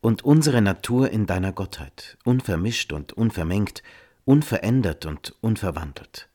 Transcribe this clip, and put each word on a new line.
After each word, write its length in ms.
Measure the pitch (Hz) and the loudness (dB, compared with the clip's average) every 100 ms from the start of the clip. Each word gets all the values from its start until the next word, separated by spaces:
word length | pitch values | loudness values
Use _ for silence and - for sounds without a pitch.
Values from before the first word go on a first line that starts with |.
und 220 | 117 107 143 | 2 2 6
unsere 360 | 156 151 123 | 6 6 4
Natur 480 | 98 92 - 123 131 | 2 0 -2 0 2
in 140 | 107 101 | 0 0
deiner 260 | 92 95 | 0 -2
Gottheit, 640 | 92 95 - 69 - - - - | -4 -10 -10 -16 -18 -20 -8 -2
unvermischt 640 | 127 120 85 98 117 - | 0 0 -2 -2 -4 -6
und 220 | 76 73 | -8 -8
unvermengt, 720 | - 113 90 82 98 98 - - - _ _ - | -2 -2 0 -2 0 -2 -4 -20 -20 _ _ 4
unverändert 800 | 143 147 113 104 127 101 76 78 | 4 4 -2 0 2 0 -4 -8
und 280 | 73 - - | -10 -12 -6
unverwandelt. 880 | 113 110 95 80 78 - - - - | -2 -2 -2 -6 -8 -12 -20 -20 -20